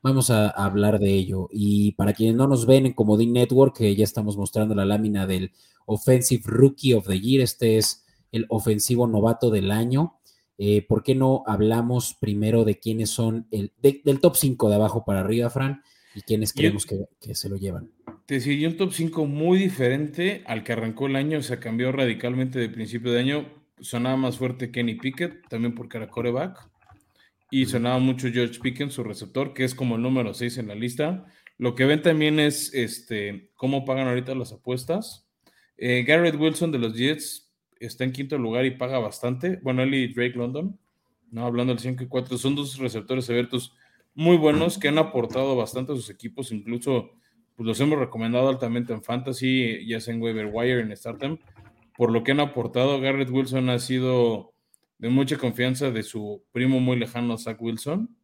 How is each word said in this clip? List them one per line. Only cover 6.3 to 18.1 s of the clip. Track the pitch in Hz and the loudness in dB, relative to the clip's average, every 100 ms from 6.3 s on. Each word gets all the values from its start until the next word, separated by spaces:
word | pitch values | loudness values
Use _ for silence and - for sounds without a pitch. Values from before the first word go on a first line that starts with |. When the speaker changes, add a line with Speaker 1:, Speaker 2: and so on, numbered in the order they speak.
| 120 | 0
Speaker 1:
Rookie | 104 110 139 139 135 | 0 6 6 6 2
of | 113 98 | 2 2
the | 95 | -2
Year, | 113 135 | 2 2
este | 120 - 117 110 | 2 0 2 4
es | 107 - _ _ _ | 2 -4 _ _ _
el | 117 110 | -6 -2
ofensivo | 113 113 104 - 120 120 | -2 0 0 0 2 2
novato | 107 113 - 120 | 4 2 2 2
del | 107 95 | 2 0
año. | 107 117 135 170 _ _ _ _ - | 0 0 0 0 _ _ _ _ -4
Eh, | 101 104 | 2 2
¿por | - 113 | 4 0
qué | - | 2
no | 131 131 131 | 2 4 2
hablamos | - 101 107 117 120 123 - - | 0 2 2 2 2 0 -2 -6
primero | 107 104 107 113 | -4 0 2 4
de | 110 98 | 2 0
quiénes | 113 113 110 | -4 -2 -4
son | - 113 113 - | 0 -2 -2 -6
el, | 107 101 _ | -6 -6 _
de, | 139 139 | 4 4
del | 143 139 | 0 4
top | 175 | 4
cinco | - 139 120 110 | 4 0 2 4
de | |
abajo | 104 107 117 | 4 4 0
para | - 98 | -2 -2
arriba, | 95 117 120 | 0 0 0
Fran? | 131 135 139 _ _ _ | -2 -4 -4 _ _ _
¿Y | 101 | -18
quiénes | - 110 104 | -2 0 0
Speaker 2:
Yo | - | 2
Speaker 1:
creemos | 107 101 | 0 0
que, | - 98 - _ | -6 -6 -8 _
que | 107 | -12
se | - 98 | -8 -8
lo | |
llevan? | 98 98 92 147 _ - | -6 -6 -8 -12 _ -20